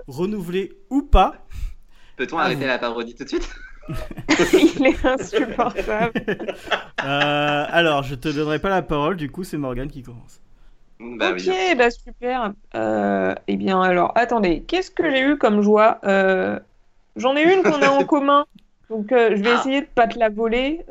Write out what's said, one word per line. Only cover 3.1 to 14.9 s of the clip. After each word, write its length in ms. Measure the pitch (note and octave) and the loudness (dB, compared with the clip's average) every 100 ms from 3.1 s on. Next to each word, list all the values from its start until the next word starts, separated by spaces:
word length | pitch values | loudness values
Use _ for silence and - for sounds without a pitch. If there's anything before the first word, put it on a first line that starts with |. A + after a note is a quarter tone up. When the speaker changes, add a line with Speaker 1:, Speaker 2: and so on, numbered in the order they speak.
| - | -12
Speaker 2:
tout 80 | |
de 40 | C3+ | -6
suite ? 220 | E4+ - - - - - | -4 -6 -10 -18 -18 -10
Speaker 3:
<laughs> 880 | - - - - D4 - E4 D4+ - | -10 -8 -10 -2 0 4 6 4 4
Il 80 | C4+ | 2
est 180 | - | 2
insupportable. 1080 | B3+ C4 - G#3 A#3 - A#3 G3 G#3+ G#3+ A#3 A#3 | 0 0 -2 -4 -2 -2 -2 -2 -4 -2 -2 -4
Speaker 1:
<laughs> 300 | A3 F#3+ G#3+ - - - - - | -6 -6 -6 -10 -6 -6 -6 -8
Euh, 600 | C3+ C#3+ D3 D3 D3 D3 D3 | -4 0 0 0 0 -2 0
alors, 320 | E3+ E3 C#3+ | 2 2 2
je 100 | C3 | -2
te 140 | C3 D#3 | -6 -4
donnerai 300 | D3 D3+ D3+ | -2 -2 -2
pas 100 | G3 | 0
la 140 | F#3 | -2
parole, 340 | - D3+ D3+ F#3 | 0 -2 -2 -2
du 140 | D3 | -6
coup, 120 | F3 | -8
c'est 140 | - D#3 | -8 -6
Morgane 320 | C3+ B2+ C#3 | -6 -6 -8
qui 120 | C#3+ | -12
commence. 380 | B2 B2 - - - - - - _ - | -18 -20 -20 -20 -20 -20 -20 -20 _ -18
Speaker 2:
Bah 320 | A#2 A#2 G2 | -14 -2 -2
oui, 60 | F2+ | 0
Speaker 3:
Ok, 40 | F#4 | -2
Speaker 2:
bien 200 | F#4 F#4 | 0 0
sûr. 80 | B3+ | 4
Speaker 3:
bah 140 | A#3+ | 2
super. 640 | - B3 - B3 B3+ G#3 G#3 - | 0 -18 -8 -6 -4 -6 -8 -10
Euh, 600 | A2+ A2 A2 G2+ G2 F#2+ - - | -4 -2 0 0 0 -2 -4 -4
eh 80 | G3 | -4
bien, 240 | G3 F#3 | 0 2
alors, 300 | F#3 F3+ - A3+ | 2 2 2 2
attendez, 460 | A#3+ A#3 F3+ D#3+ - | 0 0 0 -2 -2
qu'est-ce 220 | F4 F#4 | -4 -4